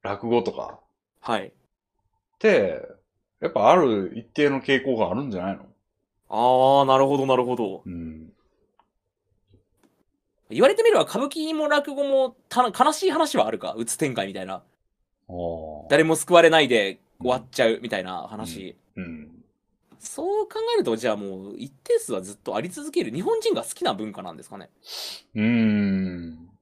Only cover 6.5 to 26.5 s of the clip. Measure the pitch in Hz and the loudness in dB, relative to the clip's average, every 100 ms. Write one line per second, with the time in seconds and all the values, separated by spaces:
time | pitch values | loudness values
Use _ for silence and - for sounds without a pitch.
6.5 | 127 131 139 135 131 135 139 135 127 123 | 6 6 6 6 6 4 2 2 2 2
7.5 | 123 107 95 - 87 82 80 80 _ _ | -2 -4 -6 -12 -12 -12 -14 -20 _ _
8.5 | _ _ _ _ _ _ _ _ _ _ | _ _ _ _ _ _ _ _ _ _
9.5 | 98 _ _ _ _ _ _ _ _ _ | _ _ _ _ _ _ _ _ _ _
10.5 | 123 254 427 453 415 160 208 277 320 311 | 4 4 6 4 4 2 -2 -4 -4 -6
11.5 | 311 302 294 294 269 285 269 262 _ _ | -2 0 0 0 -4 0 0 0 _ _
12.5 | - 247 185 269 302 370 294 302 254 - | 0 0 4 2 2 0 0 0 0 0
13.5 | 110 - 113 117 - 147 123 98 95 92 | -2 -8 -6 -6 -2 -2 -2 -6 -6 -10
14.5 | 95 _ _ _ _ _ _ _ 90 85 | -12 _ _ _ _ _ _ _ -8 -6
15.5 | 82 80 76 80 143 160 160 - 175 165 | -6 -12 -14 0 2 2 0 4 8 8
16.5 | 160 139 117 98 92 _ _ 123 127 127 | 6 6 2 2 -4 _ _ -2 -2 -4
17.5 | - 117 113 117 104 90 90 - 107 117 | 0 0 0 -4 -6 -6 -10 -10 -12 -12
18.5 | - 92 - _ - 87 82 76 - _ | -12 -16 -18 _ -14 -14 -14 -18 -20 _
19.5 | _ _ _ _ _ - - 339 415 427 | _ _ _ _ _ -16 -8 -4 -4 -4
20.5 | 440 453 466 131 113 120 104 101 95 98 | -6 -2 0 0 -2 -2 -4 -6 -12 -14
21.5 | - - _ - 466 - 104 92 101 - | -14 -16 _ -2 -2 0 -8 -8 -14 -6
22.5 | 101 151 233 294 320 120 123 240 453 440 | -6 -6 -10 -6 -4 -4 -4 -2 -2 0
23.5 | 392 - - 349 101 107 - 92 80 - | -2 -6 -6 -4 -4 -8 -10 -14 -16 -18
24.5 | 104 90 _ - - - - _ 107 110 | -20 -20 _ -18 -14 -14 -16 _ -2 0
25.5 | 120 110 107 101 95 95 90 85 80 85 | 2 2 2 2 0 -2 -6 -12 -16 -20